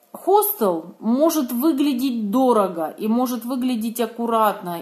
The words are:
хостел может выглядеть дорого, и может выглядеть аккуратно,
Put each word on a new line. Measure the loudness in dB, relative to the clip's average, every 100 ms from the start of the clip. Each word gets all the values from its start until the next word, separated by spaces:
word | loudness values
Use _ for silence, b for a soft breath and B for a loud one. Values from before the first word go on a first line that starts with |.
| _
хостел | -8 2 4 4 0 0 0 -6 -8
может | -2 2 4 2 -2
выглядеть | 0 0 2 0 0 -2 -2 -2
дорого, | 2 4 4 2 -2 -8 -4
и | -2
может | 0 0 -2
выглядеть | -6 -4 -2 -2 -4 -4
аккуратно, | -6 -4 -2 2 2 0 -6 -8